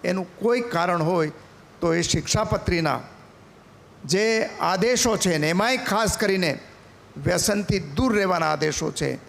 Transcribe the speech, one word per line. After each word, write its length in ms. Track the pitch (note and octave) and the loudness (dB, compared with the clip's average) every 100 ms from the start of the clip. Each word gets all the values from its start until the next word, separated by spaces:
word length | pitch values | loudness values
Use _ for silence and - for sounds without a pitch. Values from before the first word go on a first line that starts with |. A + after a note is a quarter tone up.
એનું 240 | F3+ F#3 F3+ - | -2 -4 -6 -4
કોઈ 220 | A3+ A#3+ | 0 0
કારણ 420 | A#3+ E3+ F3 F3 | 0 0 0 2
હોય 280 | D#3+ F3+ D3+ - - - - - | 2 2 0 -4 -20 -20 -20 -4
તો 120 | E3+ | 0
એ 80 | E3 | 0
શિક્ષાપત્રીના 960 | E3 C#3+ - A3+ F#3+ F#3+ - F3 D#3+ B2 - - - - - - - - - - - | 0 -2 0 0 0 0 0 0 2 -2 -4 -20 -20 -20 -20 -20 -20 -20 -20 -18 -2
જે 440 | F3 A3 A3 - - | 0 2 2 0 -2
આદેશો 560 | D#3+ F#3 A3+ A#3+ B3+ F3 | -2 2 2 2 2 2
છે 200 | F#3+ D#3+ | 0 2
ને, 120 | D3+ | 2
એમાંય 280 | F3 A3 C4 | 2 2 0
ખાસ 400 | C4 G#3 A3 - | 0 0 0 0
કરીને 420 | G#3 F#3+ F3 - - - - - - - | 0 2 0 -2 -8 -20 -20 -20 -20 -6
વ્યસનથી 640 | C#3+ F3 - G#3 F#3+ G3+ | -2 0 0 0 0 -2
દૂર 320 | D3 C#3+ B3+ G#3 | -2 -2 0 2
રહેવાના 360 | G3 F3 D#3+ | 2 2 0
આદેશો 400 | D3+ D#3 - D#3 | 0 0 -2 -4
છે 180 | D3 C#3+ C3 | -4 -4 -4